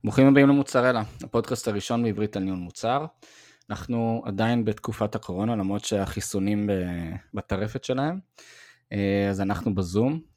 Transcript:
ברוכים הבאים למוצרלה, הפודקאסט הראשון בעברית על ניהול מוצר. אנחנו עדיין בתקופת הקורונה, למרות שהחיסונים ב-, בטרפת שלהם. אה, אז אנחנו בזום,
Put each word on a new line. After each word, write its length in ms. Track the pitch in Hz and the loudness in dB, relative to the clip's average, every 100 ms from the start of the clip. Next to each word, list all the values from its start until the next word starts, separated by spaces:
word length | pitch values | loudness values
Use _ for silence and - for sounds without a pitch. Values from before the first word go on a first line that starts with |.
ברוכים 240 | 113 117 135 | 2 6 8
הבאים 200 | 139 139 | 8 8
למוצרלה, 560 | 143 135 131 127 123 107 - | 6 4 2 2 2 -2 -10
הפודקאסט 440 | - 117 110 123 - | -2 -2 0 -4 -2
הראשון 360 | 101 - 117 | -4 -2 0
בעברית 340 | 117 98 107 101 | 0 0 -2 -2
על 60 | |
ניהול 160 | 95 92 | -4 -4
מוצר. 460 | 87 - 113 135 156 _ - - - _ - | -8 -6 -2 -2 -4 _ -20 -20 -20 _ -12
אנחנו 520 | 107 - 117 113 113 113 | -10 -4 -2 0 -2 -4
עדיין 400 | 98 113 120 110 | 0 2 2 0
בתקופת 500 | 107 - 107 107 110 | -4 -8 -4 -2 -4
הקורונה, 400 | - 90 110 113 | -6 -4 -2 -2
למרות 300 | 95 104 - | -2 -2 -2
שהחיסונים 840 | 101 98 - - 101 98 104 104 | -2 -2 -4 -4 -2 0 0 0
ב-, 40 | 98 90 87 82 90 _ | 0 -2 -4 -6 -8 _
בטרפת 500 | 104 - 95 107 131 | -10 -4 -4 -4 -6
שלהם. 360 | - 127 151 185 _ - - - - _ _ | -4 -2 -2 -6 _ -20 -20 -20 -20 _ _
אה, 360 | 101 101 101 101 | -2 2 2 2
אז 120 | 98 | 0
אנחנו 340 | 98 95 85 95 | -2 -2 -2 -2
בזום, 440 | 87 98 123 160 - | 0 2 2 -2 -8